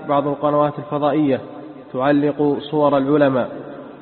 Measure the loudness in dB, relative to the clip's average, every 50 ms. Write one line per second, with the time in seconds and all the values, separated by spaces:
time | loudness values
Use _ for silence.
0 | -4 0 0 0 0 0 -2 -2 0 0 2 2 2 2 0 -6 -10 -6 -4 -2
1 | 0 0 2 2 2 2 0 0 -2 -10 -16 -16 -16 -18 -18 -20 -16 -8 -4 -2
2 | 2 2 2 4 2 0 0 2 2 0 0 0 -4 -4 0 2 2 4 4 2
3 | 2 4 4 4 4 4 4 2 -2 -2 -6 -12 -14 -14 -16 -16 -16 -18 -18 -20